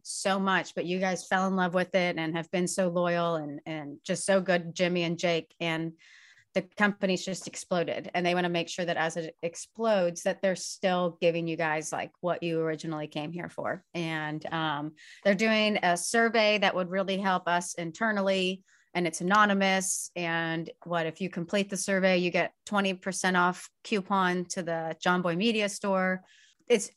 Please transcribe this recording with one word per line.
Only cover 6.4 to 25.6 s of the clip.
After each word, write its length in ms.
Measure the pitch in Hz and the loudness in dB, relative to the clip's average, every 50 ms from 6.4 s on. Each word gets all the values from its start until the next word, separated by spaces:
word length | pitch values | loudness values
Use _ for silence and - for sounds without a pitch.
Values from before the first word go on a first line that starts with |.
| _ _ - | _ _ -4
the 80 | 196 185 - _ | -4 -4 -4 _
company's 480 | - 208 208 202 - 202 190 185 170 - | 2 2 2 2 2 0 0 0 -2 -2
just 220 | 190 185 - - | -6 -8 -8 -10
exploded, 640 | - - - - - 185 175 165 - - - - - - | -10 -10 -12 -6 -2 0 0 0 0 -2 -6 -6 -4 -2
and 100 | 180 175 | 0 2
they 120 | 175 175 | 2 2
wanna 120 | 180 175 175 | 2 2 0
make 200 | 175 170 165 - | 0 -2 -2 -4
sure 160 | - - 180 | -4 -4 -4
that 100 | 170 170 | -2 0
as 200 | - 160 165 165 | 0 0 -2 -2
it 180 | 175 160 160 - _ | -4 -8 -8 -8 _
explodes, 800 | - 170 170 - - - _ 220 226 226 214 190 175 175 170 - | -8 -8 -8 -10 -14 -14 _ -4 0 2 2 2 2 0 -2 -2
that 180 | - 196 180 196 - | -2 -4 -2 0 0
they're 120 | 190 180 | 0 0
still 600 | 185 - - - - - 185 180 180 180 175 170 - | -2 -4 -10 -6 -2 0 0 2 2 0 0 0 2
giving 280 | 180 170 165 170 165 | 2 4 4 4 2
you 100 | 165 160 | 0 -2
guys, 340 | 160 165 156 156 160 156 - | 0 0 0 0 -2 -2 -4
like, 200 | 156 131 - - - _ | -4 -4 -6 -6 -8 _
what 220 | - 175 160 - - | -4 -2 -2 -2 -2
you 180 | 170 165 165 | -2 0 0
originally 460 | 160 160 160 151 - 160 156 151 151 | 0 0 -2 -4 -4 -6 -6 -6 -6
came 240 | 151 - 151 147 156 | -6 -6 -6 -6 -6
here 180 | 170 175 165 165 | -8 -8 -10 -10
for. 340 | - - - 107 139 190 - _ - | -8 -6 -6 -6 -6 -6 -10 _ -6
And, 500 | 175 165 160 160 156 151 151 151 156 - - 165 | -6 -4 -4 -4 -4 -4 -6 -6 -6 -6 -4 -4
um, 400 | 165 160 156 147 147 147 151 - - - - - - - | -2 -2 -2 -2 -2 -4 -8 -10 -14 -20 -20 -14 -2 0
they're 100 | 196 202 | 2 2
doing 460 | 180 226 220 220 214 214 208 208 - - | 4 2 2 4 4 2 2 2 2 2
a 140 | 180 175 | 2 2
survey 600 | 170 - - - 233 233 226 226 226 214 208 214 208 | 2 0 0 2 2 2 4 4 4 4 4 4 4
that 160 | 202 185 - | 2 2 2
would 160 | 180 185 170 | 0 -2 -2
really 260 | 185 196 190 190 190 | -2 -2 0 0 -2
help 300 | 185 202 196 185 180 - | 0 0 0 0 0 2
us 260 | 170 175 175 175 - - | 2 2 2 0 -2 -6
internally, 880 | 175 170 165 160 - 226 220 214 202 190 196 190 190 185 185 190 190 - _ _ _ _ _ - | -6 -6 -6 -4 -2 -2 0 0 0 0 2 2 2 0 0 -2 -4 -10 _ _ _ _ _ -2
and 120 | 175 175 | -2 -2
it's 140 | 160 160 - | -2 -2 -2
anonymous. 880 | 175 180 202 214 208 202 196 196 196 190 190 190 185 - - - - - - | 0 4 6 6 6 6 4 4 4 4 4 2 0 -2 -4 -4 -6 -8 -6
And 540 | 175 175 165 165 165 165 160 165 165 160 - - _ - | -6 -4 -2 0 0 0 0 -2 -2 -4 -6 -10 _ -8
what, 200 | 170 175 165 160 | -4 -2 0 0
if 140 | 160 160 - | -2 -4 -4
you 100 | 190 175 | -6 -6
complete 400 | - 185 170 170 214 202 196 196 | -4 -6 -4 0 0 0 0 0
the 60 | 196 | -4
survey, 440 | 185 - 202 196 185 190 190 185 180 | -4 -2 0 2 4 4 4 4 4
you 120 | 180 175 | 4 2
get 220 | 170 175 160 - - _ _ | 2 2 0 0 -4 _ _
twenty 280 | - 208 202 196 190 185 | -2 0 2 2 0 -2
percent 420 | 185 - 196 180 - - 185 185 | -4 -4 -6 -4 -2 0 2 4
off 340 | 175 175 180 180 - - - _ _ - | 4 4 2 2 -2 -8 -18 _ _ -6
coupon 600 | - 226 202 190 196 202 190 185 180 180 180 175 180 | -4 -2 -2 0 0 0 2 2 2 0 0 -4 -4
to 120 | - 190 165 | -6 -6 -4
the 320 | 170 165 165 160 165 160 - - | -4 -4 -4 -4 -6 -8 0 2
John 180 | 185 180 180 | 2 2 4
Boy 140 | 175 175 165 | 2 0 0
Media 320 | 175 214 240 214 220 | 2 0 0 0 0